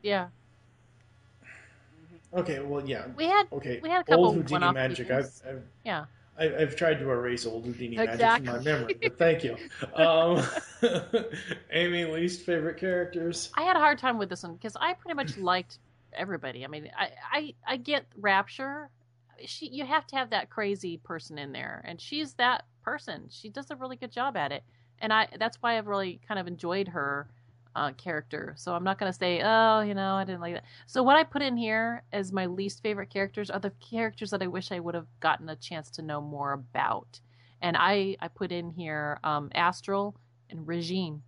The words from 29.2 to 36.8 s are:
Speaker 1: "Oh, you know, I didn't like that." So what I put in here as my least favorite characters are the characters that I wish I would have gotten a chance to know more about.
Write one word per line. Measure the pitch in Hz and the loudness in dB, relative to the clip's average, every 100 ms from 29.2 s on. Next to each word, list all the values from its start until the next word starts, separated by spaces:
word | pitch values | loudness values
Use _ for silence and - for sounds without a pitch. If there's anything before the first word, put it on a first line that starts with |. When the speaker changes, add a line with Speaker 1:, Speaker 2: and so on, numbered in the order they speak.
| 180 175 | 0 2
Speaker 1:
"Oh, | 214 220 226 220 | 4 6 6 6
you | 208 | 2
know, | 196 196 | -2 0
I | 190 | 0
didn't | 190 180 | -2 -6
like | 170 | -6
that." | 175 - - - | -8 -10 -20 -6
So | 262 | 2
what | 254 294 | 8 8
I | |
put | 311 285 | 6 0
in | 277 240 | 0 0
here | 226 220 226 233 - | 0 0 0 -4 -6
as | 202 190 | -4 -2
my | 190 185 | -2 -2
least | 180 196 - | -2 -4 -4
favorite | 220 202 196 | -4 -4 -4
characters | 196 196 - 208 | -4 -2 -4 -4
are | 190 | -4
the | 196 | -4
characters | - - 226 226 214 202 | -8 -8 -2 -2 -4 -4
that | 196 | -2
I | 185 | -2
wish | 175 180 | -4 -4
I | 180 | -6
would | 170 | -4
have | 170 160 _ | -6 -8 _
gotten | 160 - 160 | 2 2 -2
a | 156 | -12
chance | - 170 151 | -8 -8 -10
to | - | -12
know | 156 147 | -6 -6
more | 147 147 143 | -6 -4 -2
about. | 139 123 139 | -2 -4 -2